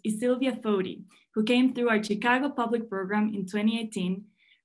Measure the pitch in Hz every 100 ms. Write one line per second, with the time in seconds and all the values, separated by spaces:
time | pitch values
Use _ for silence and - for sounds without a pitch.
0 | 214 214 247 254 262 - 220 202 185 -
1 | - _ _ - 214 247 254 240 240 220
2 | 214 208 240 254 285 285 233 233 220 190
3 | 190 208 214 196 185 208 214 233 220 196
4 | 180 190 - _ _ _